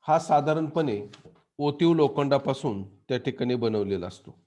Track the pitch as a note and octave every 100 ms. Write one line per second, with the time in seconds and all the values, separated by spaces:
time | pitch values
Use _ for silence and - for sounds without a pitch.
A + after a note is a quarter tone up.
0 | - E3 E3 D3+ C#3+ D#3 D#3 E3+ D#3 G2+
1 | G#2 - - _ _ - D3 C#3+ E3+ E3
2 | C#3+ - C#3+ C#3 - C3 - G2+ G2 _
3 | _ B2 - - B2 B2 A#2 G#2+ G2 F#2+
4 | F2 - - -